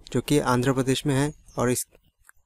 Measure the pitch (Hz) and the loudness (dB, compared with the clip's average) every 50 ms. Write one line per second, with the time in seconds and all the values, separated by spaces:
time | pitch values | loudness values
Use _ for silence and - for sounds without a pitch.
0 | - - - 127 - - 143 147 - 127 123 123 123 139 127 135 127 135 131 - | -12 -6 -6 -4 -2 0 0 2 2 2 2 2 2 0 0 0 0 0 -2 0
1 | - 147 131 135 143 151 - - - - - - 120 123 120 - - - _ _ | 0 0 0 0 0 -2 -4 -10 -18 -10 -6 -2 -2 0 0 -2 -4 -8 _ _
2 | _ _ _ _ _ - - _ _ | _ _ _ _ _ -20 -20 _ _